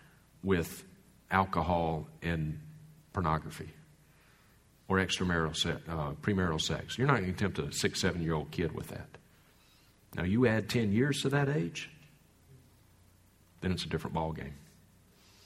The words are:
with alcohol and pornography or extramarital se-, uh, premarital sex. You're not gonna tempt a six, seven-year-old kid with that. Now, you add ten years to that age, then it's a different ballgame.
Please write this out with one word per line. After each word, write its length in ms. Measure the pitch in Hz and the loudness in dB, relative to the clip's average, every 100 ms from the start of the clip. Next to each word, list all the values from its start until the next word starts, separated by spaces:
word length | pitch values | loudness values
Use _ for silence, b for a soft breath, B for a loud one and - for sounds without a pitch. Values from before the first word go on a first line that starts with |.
| B B B B | B B B B
with 400 | 92 90 80 - - - - - - | 2 2 2 -6 -16 -20 -20 -20 0
alcohol 760 | 95 92 87 80 87 82 80 - - | 2 4 2 2 2 2 -2 -6 -8
and 380 | 85 82 78 78 - - - - - | -2 -2 -2 -4 -10 -20 -20 -20 -10
pornography 580 | 101 82 78 - - 76 - - - - b b b b b b _ - | -2 0 0 -2 -12 -14 -16 -20 -20 -20 b b b b b b _ 0
or 120 | 95 | 2
extramarital 580 | 92 - 90 85 80 78 | 2 2 2 2 2 0
se-, 200 | 85 73 - | -2 -2 -4
uh, 240 | 82 73 69 | -4 -4 -2
premarital 380 | - 98 92 78 | 0 2 2 0
sex. 360 | - 73 - - | -2 -4 -4 0
You're 100 | 139 | 2
not 140 | 123 | 4
gonna 120 | 92 | 2
tempt 260 | 92 98 - | 0 -2 0
a 140 | 73 | -4
six, 280 | - 101 - | 0 -2 0
seven-year-old 500 | 92 85 80 80 - | 0 0 0 0 -2
kid 240 | - 82 | -2 -2
with 140 | - - | -2 -10
that. 200 | - - - - b b b b b b b - | -12 -14 -18 -20 b b b b b b b -12
Now, 100 | - | -4
you 220 | 90 110 120 | 0 4 6
add 240 | 110 101 | 4 2
ten 220 | 120 107 | 0 2
years 300 | 104 143 139 | 4 2 2
to 60 | 139 | 0
that 200 | 143 139 | 2 2
age, 400 | 151 170 - - - - - _ - - - - - - - - - _ _ _ - | 0 -2 -6 -12 -16 -20 -20 _ -20 -20 -20 -20 -20 -20 -20 -20 -20 _ _ _ -6
then 120 | 92 | -2
it's 120 | 87 | -2
a 40 | 80 | -2
different 280 | 80 - 80 | -4 -2 -2
ballgame. 360 | 80 78 - 71 - - - - _ b b b | -2 -4 -8 -12 -18 -20 -20 -20 _ b b b